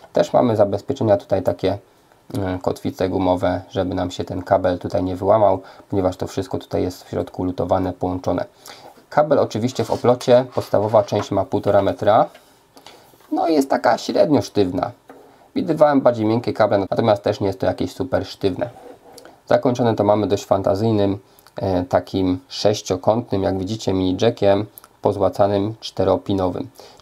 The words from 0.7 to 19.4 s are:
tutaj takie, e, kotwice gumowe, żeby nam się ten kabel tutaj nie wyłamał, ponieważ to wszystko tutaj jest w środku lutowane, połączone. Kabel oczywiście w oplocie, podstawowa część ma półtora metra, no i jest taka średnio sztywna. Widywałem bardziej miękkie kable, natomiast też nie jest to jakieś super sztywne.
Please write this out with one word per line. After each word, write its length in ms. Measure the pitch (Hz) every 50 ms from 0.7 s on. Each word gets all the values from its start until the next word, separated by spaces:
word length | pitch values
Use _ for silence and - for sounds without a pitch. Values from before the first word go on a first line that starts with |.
| 101 98 - - - - 120 110 101
tutaj 260 | - - - 101 95
takie, 360 | 90 98 90 - - 92 95 107 - _ _ _ _ _ _ _ _ - - 110
e, 200 | 98 92 92 92
kotwice 460 | - - - - - - 90 - 92 92
gumowe, 520 | 95 95 92 90 90 87 95 90 90 90 - -
żeby 240 | - 101 92 92 95
nam 160 | 92 90 90
się 140 | - - 87
ten 180 | - 95 90
kabel 360 | 90 - 98 92 92 - - -
tutaj 260 | - - - 98 92
nie 120 | 92 90
wyłamał, 440 | 90 98 98 107 110 104 98 95 92 - - - - - _
ponieważ 260 | 104 98 92 90 90
to 100 | - 95
wszystko 320 | - - 98 92 - - 90
tutaj 240 | - _ - 95
jest 220 | 92 92 - - -
w 40 | -
środku 360 | - 95 90 - - - 92
lutowane, 480 | 92 90 - - 87 95 92 92 92
połączone. 520 | 87 - - 90 90 92 - 90 92 - - - _ _ - - - - - - - - _ _
Kabel 300 | - 147 151 160 143 107
oczywiście 460 | 95 - - 110 113 123 - - 151
w 60 | -
oplocie, 540 | 123 - - 113 87 - - - 120 123 131 127 -
podstawowa 480 | 113 - - - 101 101 107 113 107
część 280 | 101 - 107 104 101 -
ma 140 | 104 98 95
półtora 380 | - - 101 - 101 101 101
metra, 440 | 98 95 90 - 107 101 107 127 156 - - - _ _ _ _ _ _ _ - _ - - - - _ _ _ _ _
no 160 | 302 - - 339
i 60 | 320
jest 160 | - - -
taka 280 | - 254 - 123 214 214
średnio 440 | - - 233 - - 170 143 117
sztywna. 480 | 101 - - 104 98 90 90 90 - 107 - _ _ - - - - - - _ - _ _
Widywałem 460 | - - 175 156 156 151 147 143 135
bardziej 260 | - 135 117 113 107
miękkie 260 | 107 113 120 117 107
kable, 260 | - - 110 104 107 101
natomiast 440 | 95 - - - 117 113 104 -
też 180 | - 101 107 -
nie 60 | 101
jest 140 | 95 95 -
to 60 | -
jakieś 260 | 92 90 - 92 87
super 340 | - - 92 90 - 92 95
sztywne. 440 | - - - - 98 92 - - - - - - - - - _ - - - - - - _